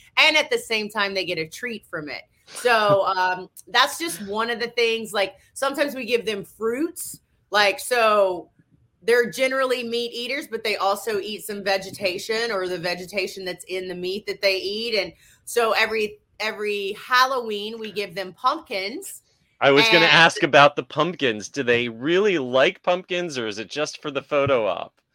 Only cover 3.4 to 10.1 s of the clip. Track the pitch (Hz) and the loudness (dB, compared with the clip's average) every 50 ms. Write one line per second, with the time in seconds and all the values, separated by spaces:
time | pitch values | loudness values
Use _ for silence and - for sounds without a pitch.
3.4 | 185 - - - - - 185 240 269 - - - 330 339 - - 208 196 202 214 | -6 -14 -18 -20 -8 0 4 4 4 4 2 -4 -6 -6 -6 -8 -8 -6 -4 -2
4.4 | 226 240 233 214 233 233 - 240 233 226 226 226 220 - 208 208 196 190 - _ | -2 -2 -2 -4 -6 -4 0 0 2 2 2 -2 -4 -4 0 0 0 -2 -4 _
5.4 | _ _ - - 269 277 277 311 285 285 240 262 240 202 240 220 185 214 214 202 | _ _ -8 -4 -2 -2 0 0 -2 -2 -2 -6 -4 -2 -2 -2 0 -2 -6 -6
6.4 | - - - - 214 226 240 269 320 359 - - - - - - _ _ _ _ | -8 -12 -10 -4 -4 -2 -2 -2 -2 -4 -4 -8 -12 -12 -12 -16 _ _ _ _
7.4 | _ - 196 208 208 196 190 196 - - 247 240 226 220 214 208 196 185 180 165 | _ 0 2 4 4 4 2 0 -4 -2 2 4 4 4 6 4 4 4 2 -4
8.4 | 160 _ _ _ _ _ _ _ _ _ _ _ 175 208 240 247 240 196 160 - | -8 _ _ _ _ _ _ _ _ _ _ _ 0 2 4 4 4 2 0 0
9.4 | 262 262 262 269 269 262 247 254 233 233 233 240 240 233 | 0 0 0 0 0 0 0 -2 -2 -4 -4 -4 -4 -4